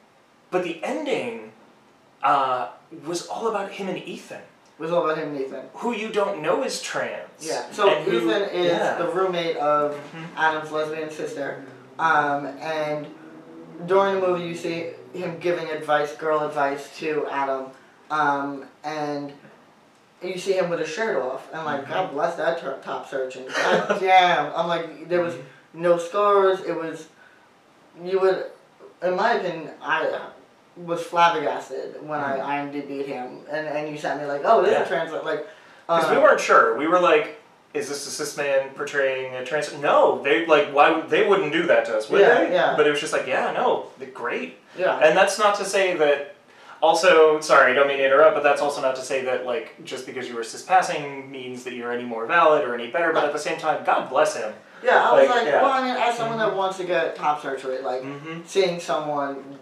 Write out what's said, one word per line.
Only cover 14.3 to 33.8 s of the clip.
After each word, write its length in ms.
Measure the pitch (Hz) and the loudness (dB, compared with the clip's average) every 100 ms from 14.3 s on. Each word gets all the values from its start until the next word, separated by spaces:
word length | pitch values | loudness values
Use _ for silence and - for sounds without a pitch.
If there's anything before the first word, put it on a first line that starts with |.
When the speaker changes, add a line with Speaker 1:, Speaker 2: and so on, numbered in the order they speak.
| 175 | 0
Speaker 2:
you 120 | 170 170 | -4 -8
see 320 | 170 165 - - - | -6 -6 -8 -12 -14
him 240 | 180 175 165 | -10 -8 -4
giving 300 | 175 170 160 | -2 -2 -4
advice, 440 | 151 151 147 147 - | -8 0 0 0 -4
girl 260 | 160 151 147 | -2 0 -2
advice 500 | 147 139 143 - - | -2 -2 -2 -10 -8
to 280 | 160 151 131 | -4 -2 -4
Adam. 360 | 139 135 135 131 - - _ - | -4 -4 -4 -8 -16 -20 _ -6
Um, 540 | 151 147 143 143 139 135 _ | 0 0 0 -4 -10 -14 _
and 500 | 151 151 147 143 143 135 - - _ _ _ _ _ _ | -10 -6 -6 -6 -8 -14 -20 -20 _ _ _ _ _ _
you 160 | 180 180 | -8 -8
see 160 | 196 | -2
him 160 | 185 170 | 0 0
with 100 | 160 | -2
his 100 | 156 | -4
shirt 260 | 220 220 - | -4 -2 -2
off, 260 | - - - | -4 -8 -10
and, 100 | 160 | -10
like, 200 | 151 135 | -6 -6
Speaker 1:
Mm-hmm. 100 | 135 | -4
Speaker 2:
God 180 | 175 156 | -4 -4
bless 240 | 139 170 151 | -2 -2 0
that 240 | 165 165 | -2 -2
t-, 60 | 147 120 | -6 -10
top 240 | 151 - - | -10 -10 -8
search, 260 | 135 131 127 | -6 -6 -8
and 100 | 131 | -8
Speaker 1:
<laughs> 60 | |
Speaker 2:
God 460 | - - 214 - 202 | -2 2 2 0 0
damn, 500 | 190 185 180 160 147 165 | 6 6 6 2 0 -2
I'm 120 | 170 | -2
like, 400 | 165 160 - 165 | -2 -4 -10 -2
there 140 | 175 | 0
was 140 | 170 - | 0 -6
Speaker 1:
Mm-hmm. 460 | - - _ 160 | -14 -20 _ -4
Speaker 2:
no 160 | 175 170 | 2 2
scars, 640 | 165 208 202 202 190 185 | 2 2 4 6 4 2
it 140 | 165 165 | -2 -6
was, 320 | 160 143 - _ - _ _ _ _ _ _ 170 | -6 -10 -16 _ -20 _ _ _ _ _ _ -14
you 160 | 180 190 | -2 2
would, 260 | 190 - - - _ _ - - | 2 0 -4 -14 _ _ -20 -6
in 120 | 175 185 | -2 0
my 180 | 226 | 0
opinion, 380 | 214 175 160 156 - | 0 -2 -6 -12 -12
I, 380 | 135 160 143 - - - _ _ _ 175 170 | -4 -2 -2 -4 -10 -18 _ _ _ -16 -6
was 160 | 165 | -6
flabbergasted 960 | - 170 170 156 139 127 - 135 - - 151 | -2 2 4 4 -2 -4 -8 -10 -10 -12 -8
when 120 | 151 | -6
I 180 | 139 135 | -4 -4
Speaker 1:
Mm-hmm. 120 | 135 | -4
Speaker 2:
I 80 | 143 | -4
M 120 | 143 | -4
D 100 | 143 | -8
B'd 240 | 131 139 139 | -8 -8 -8
him, 340 | 139 151 143 - | -8 -10 -14 -8
and, 160 | 151 151 | -8 -4
and 220 | 147 | -6